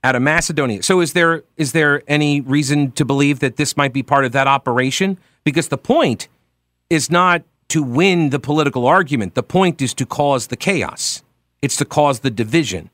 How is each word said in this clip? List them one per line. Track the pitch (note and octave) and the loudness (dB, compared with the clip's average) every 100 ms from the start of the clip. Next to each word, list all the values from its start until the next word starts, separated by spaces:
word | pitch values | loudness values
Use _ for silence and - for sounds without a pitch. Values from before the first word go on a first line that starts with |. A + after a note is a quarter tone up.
Out | B2+ | 2
of | B2+ | 2
Macedonia. | C3+ E3 - D#3 C3+ G2+ | 2 0 -2 -2 -2 -2
So | - F#3 | 0 2
is | D#3+ | 2
there, | F3+ E3 E3 _ - | 2 2 0 _ -6
is | D3 | -2
there | E3 D3 C#3+ - | 2 2 0 0
any | D3 D3 C#3+ | 0 2 0
reason | C3 C#3+ C3+ D3 C#3 | 0 0 2 0 0
to | - | -2
believe | C3 C#3 C#3+ C3+ | 0 2 2 0
that | C#3 - | -4 -2
this | C#3+ - | -4 0
might | C#3 | -2
be | C3+ | -2
part | B2 C#3 | 0 0
of | C3 | 2
that | C3+ C3+ | 0 2
operation? | C3+ - A#2+ C3 - F#3+ F#3+ _ _ | 2 0 0 0 0 -2 -4 _ _
Because | - C#3 - | -2 -2 -2
the | F3+ | -6
point | - D4 A3 A2+ - _ _ _ _ _ _ | 0 2 2 -2 -8 _ _ _ _ _ _
is | D#3+ C3 | -2 2
not | E3+ F3+ E3+ - _ _ | 2 4 2 -2 _ _
to | D#3+ | -4
win | C3 B2 F#3+ F3 D3+ | -2 2 2 2 0
the | C#3 | -2
political | C3+ D3+ C#3+ C3 B2 | -2 0 0 0 2
argument. | F3+ D3+ D3 F#2+ | 2 2 -2 -2
The | - | -4
point | - F#3 F#3 - | -2 2 2 0
is | B2+ | -6
to | - B2+ | -4 -6
cause | - C#3+ C3+ - | -2 0 0 -2
the | B2 | -6
chaos. | - F#3 F2 - - - _ _ _ _ | -2 -2 -4 -6 -8 -8 _ _ _ _
It's | C#3 - | -6 -4
to | |
cause | C#3 - D3 B2+ | -2 0 0 0
the | C3+ | -4
division. | A2 A2 D#3+ B2+ F#2 D2+ | -4 -2 -2 -2 -8 -12